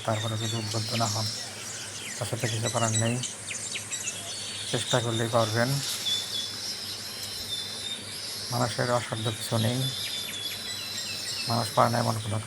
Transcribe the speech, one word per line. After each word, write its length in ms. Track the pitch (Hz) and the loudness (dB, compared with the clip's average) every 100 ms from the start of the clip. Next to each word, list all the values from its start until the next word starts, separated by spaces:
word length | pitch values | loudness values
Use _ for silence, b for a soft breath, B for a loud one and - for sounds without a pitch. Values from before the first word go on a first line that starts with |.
| - | 0
তারপরে 280 | 110 110 110 | 0 0 0
যদি 140 | 110 113 | 0 -2
উদ্বুদ্ধ 280 | 107 113 107 113 | 0 0 0 2
না 60 | 113 | 2
হন, 120 | 104 107 - - - - - - - - - | 2 0 -2 -6 -8 -8 -8 -8 -8 -6 -4
তার 100 | 107 | -2
সাথে 160 | 113 120 | 0 0
কিছু 180 | 113 113 | 0 0
করার 200 | 117 113 110 | 4 4 4
নেই। 120 | 113 123 127 - - - - - - - - - - - - - - | 2 2 -2 -6 -6 -6 -4 -6 -4 -4 -4 -4 -6 -6 -6 -6 -2
চেষ্টা 260 | 123 - 127 117 | 0 4 2 4
করলেই 240 | 113 113 117 | 2 4 4
পারবেন, 320 | 110 110 120 139 - - - - - - - - - - - - - - - - - - - - - - - - - - - | 4 4 4 2 0 0 2 2 0 -2 -4 -4 -6 -6 -6 -6 -8 -8 -6 -6 -4 -4 -4 -4 -6 -6 -6 -6 -6 -4 -2
মানুষের 380 | 120 123 113 127 123 | 2 2 2 4 4
অসাধ্য 280 | 113 110 110 113 | 2 0 0 0
কিছু 180 | - 117 110 | 2 4 4
নেই, 120 | 127 131 131 - - - - - - - - - - - - - - - | 4 2 0 -2 -2 -4 -4 -4 -4 -6 -6 -6 -4 -4 -4 -4 -2 2
মানুষ 180 | 117 113 - | 2 4 6
পারে 140 | 120 | 6
না 40 | 120 | 6
এমন 120 | 117 113 | 4 2
কোনো 140 | 110 110 | 0 -2